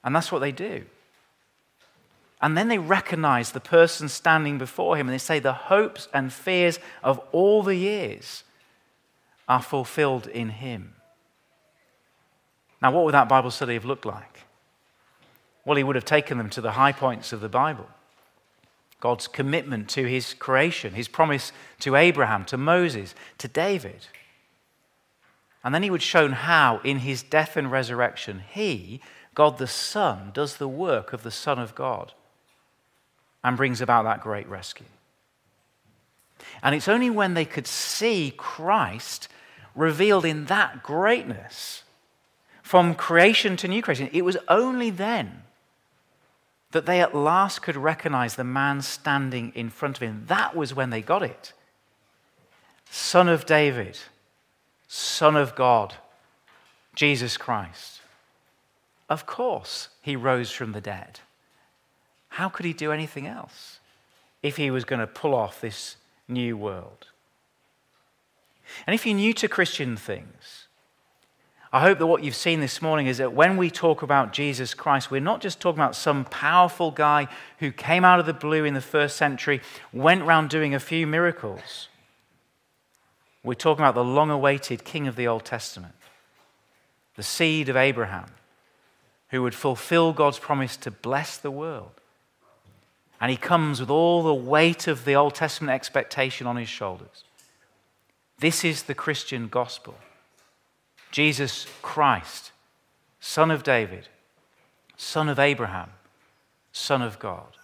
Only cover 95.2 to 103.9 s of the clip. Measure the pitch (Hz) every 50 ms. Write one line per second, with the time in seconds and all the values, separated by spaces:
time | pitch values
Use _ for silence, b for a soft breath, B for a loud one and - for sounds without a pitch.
95.2 | 147 147 139 - 160 151 - - 156 143 131 131 - - - 143 - - - 143
96.2 | 131 131 127 - 135 123 120 120 117 110 - - 107 98 92 90 92 - _ -
97.2 | _ _ _ _ _ _ _ _ _ _ _ _ _ _ _ _ _ _ _ _
98.2 | _ _ _ _ - 160 160 - - 170 156 139 - - 139 - - - 151 139
99.2 | - - 139 123 117 110 - 123 123 120 - - _ - - - - - _ _
100.2 | _ _ _ _ _ _ _ _ _ _ _ _ _ _ _ _ _ _ - 143
101.2 | 147 151 143 123 143 127 - - - - - - - - - 156 151 139 123 95
102.2 | 80 - - - - - _ _ _ _ _ _ _ _ _ _ _ _ _ _
103.2 | - - - 156 156 160 160 143 - - 131 117 110 95